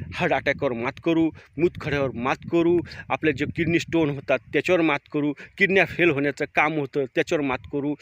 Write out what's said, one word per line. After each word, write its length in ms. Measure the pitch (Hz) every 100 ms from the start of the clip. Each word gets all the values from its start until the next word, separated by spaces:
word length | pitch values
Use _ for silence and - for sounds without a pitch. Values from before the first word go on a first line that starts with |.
| -
हार्ट 180 | - 165
अटॅकवर 400 | 135 131 135 139
मात 200 | 117 123 -
करू, 260 | 170 165 160 - - -
मुतखड्यावर 520 | 175 - 156 143 135
मात 260 | 110 127 160 -
करू, 260 | 170 165 175 - - -
आपले 240 | 131 160
जे 120 | 135 139 -
किडनी 220 | 165 165
स्टोन 320 | - 160 151
होतात 280 | 139 - 127 -
त्याच्यावर 280 | 151 156 180
मात 180 | 160 143 -
करू, 200 | 151 147 139 - -
किडन्या 260 | 190 190
फेल 260 | 165 - 170
होण्याचं 340 | 139 143 - 147
काम 180 | - 156
होतं 320 | 156 139 147 131
त्याच्यावर 300 | - 156 165
मात 140 | 139 127 -
करू. 220 | 143 143 147